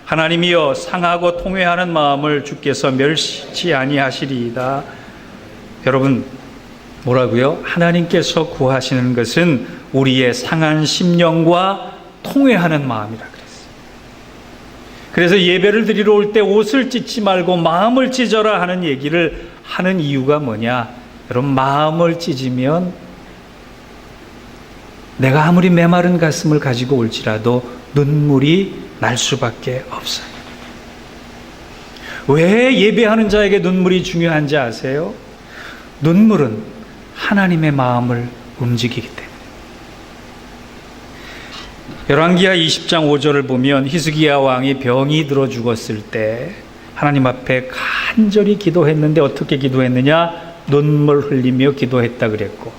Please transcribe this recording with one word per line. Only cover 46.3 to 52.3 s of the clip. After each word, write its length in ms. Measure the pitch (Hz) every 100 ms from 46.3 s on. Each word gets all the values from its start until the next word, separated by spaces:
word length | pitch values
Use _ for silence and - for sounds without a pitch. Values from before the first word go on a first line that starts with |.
| 117 156 214 - - -
하나님 320 | - 147 139 127
앞에 420 | 123 - 131 127
간절히 880 | - - - - - 214 208 202 202
기도했는데 640 | 170 170 147 156 151 156
어떻게 360 | - - 151 143
기도했느냐? 880 | 135 131 127 127 135 165 170 - - - -
눈물 520 | 143 147 147 147 143
흘리며 520 | 139 135 127 127 131
기도했다 560 | 135 123 127 117 -
그랬고 440 | 113